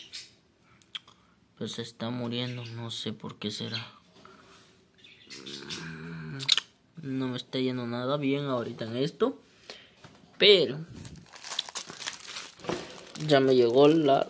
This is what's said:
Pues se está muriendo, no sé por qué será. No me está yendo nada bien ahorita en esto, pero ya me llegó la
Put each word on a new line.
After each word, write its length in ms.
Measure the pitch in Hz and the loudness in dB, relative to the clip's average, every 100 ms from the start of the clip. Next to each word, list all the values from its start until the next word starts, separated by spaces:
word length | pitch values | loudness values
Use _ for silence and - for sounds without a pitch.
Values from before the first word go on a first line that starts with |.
| - - - _ _ _ _ _ - - - _ _ _ _ - | -16 -16 -18 _ _ _ _ _ -18 -18 -18 _ _ _ _ -10
Pues 160 | 113 | -8
se 100 | - | -6
está 280 | 117 - 113 | -10 -8 -6
muriendo, 540 | 123 120 120 123 123 | -4 -4 -4 -4 -6
no 260 | 117 117 117 | -10 -10 -8
sé 220 | - 117 | -6 -6
por 260 | 107 110 - | -8 -10 -8
qué 120 | 104 | -6
será. 360 | - 117 113 117 - _ - - - - - - _ _ _ - - - 71 67 69 69 80 80 80 80 82 80 139 135 - - _ _ - | -6 -6 -8 -10 -16 _ -20 -20 -20 -20 -20 -20 _ _ _ -20 -20 -18 -16 -14 -12 -10 -10 -10 -12 -10 -10 -10 -6 0 0 -2 _ _ -12
No 280 | 139 131 131 | -6 -4 -2
me 80 | 123 | -4
está 220 | - 131 | -4 0
yendo 280 | 127 127 120 | 0 0 -4
nada 300 | 120 127 147 | -4 -2 0
bien 300 | 139 139 143 | 2 0 0
ahorita 400 | 127 117 120 113 | -2 -2 -6 -6
en 100 | 120 | -2
esto, 420 | 147 - 233 - - _ - - - _ - - - - | -2 0 0 -2 -14 _ -20 -20 -20 _ -20 -20 -20 4
pero 420 | 190 196 123 147 165 - - - - - - - - - - - - - - - - - - - - - - - 151 | 8 8 6 0 -10 -14 -16 -16 -18 -16 -8 -8 -6 -10 -10 -10 -10 -10 -12 -12 -14 -10 -8 -6 -8 -16 -16 -8 2
ya 100 | 139 | 4
me 160 | 135 | 6
llegó 320 | 127 117 123 147 | 6 6 8 8
la 420 | 160 147 135 | 8 6 4